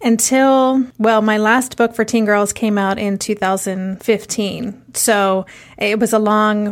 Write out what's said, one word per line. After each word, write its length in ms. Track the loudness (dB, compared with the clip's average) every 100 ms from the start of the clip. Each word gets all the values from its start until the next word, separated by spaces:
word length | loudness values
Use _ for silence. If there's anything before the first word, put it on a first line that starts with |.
until, 840 | 0 0 2 2 4 4 2 0 -2 0
well, 220 | 2 2
my 140 | 2 2
last 400 | 2 2 0 -2
book 180 | -2
for 100 | -2
teen 200 | -2 0
girls 280 | 2 2 0
came 240 | -2 -2 0
out 220 | -2 -2
in 180 | -4 -4
two 160 | -4
thousand 680 | -4 -2 -2 -4 -6 -6 -4
fifteen. 760 | -2 -2 -2 -6 -6 -6 -10 -12 -12
So 520 | -4 0 2 2 0 -4 -14 -20 -6
it 200 | -2 0
was 140 | 0
a 60 | 2
long 500 | 2 2 2 0 -4